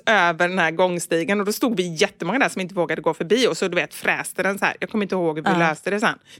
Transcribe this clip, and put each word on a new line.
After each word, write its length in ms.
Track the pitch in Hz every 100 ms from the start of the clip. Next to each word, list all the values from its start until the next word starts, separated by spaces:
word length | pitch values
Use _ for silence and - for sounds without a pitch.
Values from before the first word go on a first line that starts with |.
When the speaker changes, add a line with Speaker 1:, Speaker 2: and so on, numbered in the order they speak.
| -
Speaker 1:
över 420 | 208 175 165 175
den 100 | 185
här 120 | 160
gångstigen. 680 | 165 185 175 - 165 165 208
Och 60 | 196
då 80 |
stod 240 | 214 269 202
vi 180 | 180 160
jättemånga 440 | 196 - 170 247
där 100 | 202
som 120 | -
inte 140 | 185 190
vågade 260 | 160 160
gå 120 | 165
förbi. 340 | 156 165 220 220
Och 100 | 165
så, 100 | 190
du 80 | 170
vet, 180 | 143
fräste 500 | - - 151 - -
den 160 | 190 196
så 60 | 180
här. 100 | -
Jag 100 | -
kommer 160 | 220 196
inte 100 | 185
ihåg 220 | 170 156
hur 60 |
vi 80 | 156
Speaker 2:
Ja. 60 | 180
Speaker 1:
löste 320 | 165 151 -
det 100 | 202
sen. 180 | 214 - _ -